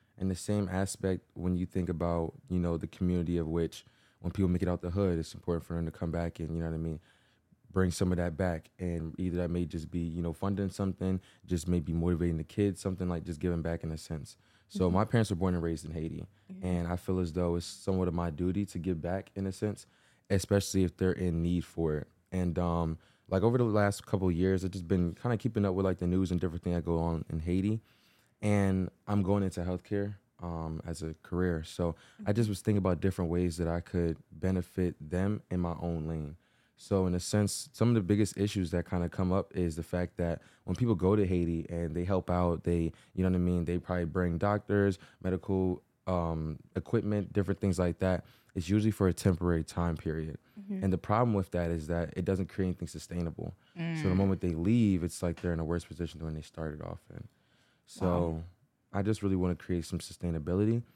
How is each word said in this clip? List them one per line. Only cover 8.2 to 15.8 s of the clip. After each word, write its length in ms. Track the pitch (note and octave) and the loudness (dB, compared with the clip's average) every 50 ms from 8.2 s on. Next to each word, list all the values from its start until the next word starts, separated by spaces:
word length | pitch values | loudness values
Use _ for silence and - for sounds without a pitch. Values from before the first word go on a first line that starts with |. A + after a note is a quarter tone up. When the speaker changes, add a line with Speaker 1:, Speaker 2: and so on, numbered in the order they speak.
| F2 F2 D#2+ D2+ | 0 -2 0 0
Speaker 1:
back. 320 | F#2+ F2+ E2+ D#2+ - - _ - | 0 0 0 -2 -6 -12 _ -8
And 380 | F#2 F2 E2+ E2 D#2+ D#2+ - - | -6 -4 -4 -4 -4 -6 -6 -4
either 200 | F#2 F2+ E2+ F2 | -4 -2 -2 -2
that 120 | F2 E2+ | -2 0
may 160 | E2+ F2 F2 | 0 -2 -2
just 240 | D2+ D2+ E2+ D#2 D#2 | -2 -4 -8 -8 -4
be, 100 | - F2 | -4 -4
you 220 | E2+ E2+ D#2+ F2 | -4 -2 -2 -2
know, 120 | E2+ E2+ D#2+ | -4 -4 -4
funding 360 | - - G2 G2+ F#2+ G2+ F#2+ | -4 -2 -2 -2 0 -2 -4
something, 500 | F2+ - G2+ F#2+ F2+ - F#2+ F#2+ F#2+ F#2 - - - _ - | -2 -2 -2 -2 -2 -2 -2 -2 -2 -2 -4 -8 -20 _ -6
just 220 | - F2+ E2+ D#2 F2+ | -2 -2 -2 0 2
maybe 260 | F2+ F2 D2+ E2 D#2+ | 0 0 2 0 0
motivating 440 | E2 E2+ F2 F2 D#2+ F2 F2 E2 D#2+ | 0 2 2 2 2 2 0 0 0
the 60 | D2+ | -4
kids, 360 | - - - G#2 G2+ F#2 - | -4 -2 0 0 0 0 -2
something 280 | - G2 F#2 F2+ F#2 F2+ | -4 -4 -4 -2 -2 -2
like 140 | F2 E2+ - | -2 -4 -4
just 160 | - E2+ D2 | -6 -8 -2
giving 220 | E2+ F2+ F2 E2 | -2 0 0 0
back 220 | D#2 E2+ E2+ E2 - | -2 -2 -4 -4 -4
in 80 | D#2+ | -6
a 60 | D#2+ D#2+ | -6 -6
sense. 400 | - - E2 D#2 C2+ - - _ _ _ _ _ _ _ | -8 -8 -8 -8 -8 -12 -16 _ _ _ _ _ _ _
So 160 | - - F#2 | -2 2 2
Speaker 2:
Mm-hmm. 80 | F2+ F2 | 4 4
Speaker 1:
my 120 | F#2+ G#2+ | 4 2
parents 240 | A2+ - A#2 A2 - | 4 4 2 2 2
were 40 | G2+ | 0
born 200 | E2 F#2 F#2 F2+ | 0 2 0 0
and 80 | F2 E2 | 0 0
raised 220 | E2+ E2 D#2+ | -2 -2 -4